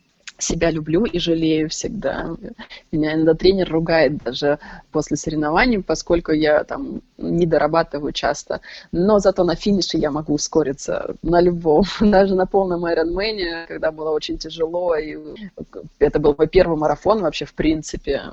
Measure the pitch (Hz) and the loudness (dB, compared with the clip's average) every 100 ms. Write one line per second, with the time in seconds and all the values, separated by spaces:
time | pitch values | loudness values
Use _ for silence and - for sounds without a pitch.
0 | _ _ - - - 170 165 160 151 170 | _ _ -20 -8 -6 -2 0 0 0 0
1 | 233 175 170 165 160 156 156 - - - | 0 -2 0 0 2 0 -2 -6 -8 -6
2 | 135 - 165 165 - - - - _ 156 | -6 -4 -8 -10 -14 -18 -20 -20 _ -2
3 | 151 160 160 160 180 196 175 160 165 165 | 0 2 4 6 4 4 2 0 2 4
4 | 139 147 120 135 143 151 - - - 156 | 4 2 -6 -2 0 0 -6 -20 -6 -4
5 | - 151 - 156 151 170 247 208 - 160 | -2 -4 -4 -2 0 2 2 2 0 -4
6 | - 170 165 156 151 151 - - 131 - | 0 0 2 2 4 2 0 -6 -8 -10
7 | - - 170 170 165 151 151 165 160 147 | -14 -10 -4 0 2 2 2 0 0 -4
8 | 147 - 120 - - - - - - 165 | -6 -4 -4 -4 -6 -8 -10 -20 -6 0
9 | 196 208 190 190 175 170 208 196 - 160 | 2 4 4 2 0 0 0 0 0 -2
10 | 151 147 156 147 - 160 139 139 - - | -2 -2 -2 -4 0 0 0 -4 -6 -6
11 | - - 160 175 180 170 165 151 196 - | -6 -6 2 4 4 2 2 4 2 2
12 | 208 190 196 185 185 196 185 175 170 165 | 4 6 4 2 2 2 0 -2 0 0
13 | 165 180 220 214 175 165 165 160 160 156 | 0 -2 -4 -4 -6 -6 -10 -6 -4 -4
14 | 156 151 - 165 160 160 160 175 180 156 | -2 -2 -4 -8 -10 -6 -4 -2 -2 -2
15 | 156 151 151 214 202 - - - - - | -4 -10 -14 -14 -16 -16 -16 -16 -18 2
16 | 147 151 151 147 160 185 180 151 156 147 | 2 4 2 4 4 4 4 2 0 0
17 | 180 220 160 - 143 - 156 156 - 151 | 0 2 0 -4 -6 -2 0 0 -4 -8
18 | - 135 - | -6 -6 -6